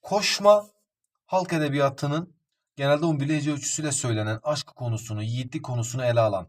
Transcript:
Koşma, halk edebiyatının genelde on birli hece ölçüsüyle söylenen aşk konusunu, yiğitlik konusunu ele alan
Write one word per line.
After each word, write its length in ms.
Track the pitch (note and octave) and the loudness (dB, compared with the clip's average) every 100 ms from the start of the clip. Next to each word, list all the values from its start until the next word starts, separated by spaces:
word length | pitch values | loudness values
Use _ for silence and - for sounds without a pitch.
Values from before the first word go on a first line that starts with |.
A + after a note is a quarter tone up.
Koşma, 640 | - G3+ G3 - G3+ G#3 G#3 _ _ _ _ _ _ | -2 -2 0 4 6 6 4 _ _ _ _ _ _
halk 260 | F#3 F3+ | -2 0
edebiyatının 840 | E3 D3+ C#3 C#3 C3+ C#3+ D3+ F3+ _ _ _ _ - | -2 0 2 0 0 -2 -2 -4 _ _ _ _ -4
genelde 300 | C#3 D3 E3 | 0 2 2
on 140 | D3+ | 0
birli 160 | C3+ D#3 | 0 0
hece 160 | D3 | 0
ölçüsüyle 400 | D3 - - D3+ | -4 -4 -4 -2
söylenen 480 | C3+ B2+ A2 G#2+ A2+ | -2 -2 -2 -2 -4
aşk 240 | D3+ D3+ - | -4 -4 -6
konusunu, 560 | - B2 A2 - G#2 | -10 -6 -6 -6 -6
yiğitlik 420 | G#2+ B2 B2+ D#3+ | -4 -4 -6 -8
konusunu 400 | D3+ B2 A#2 C3 | -6 -4 -4 -2
ele 160 | B2 A#2 | 0 2
alan 280 | A2 F#2+ | 2 0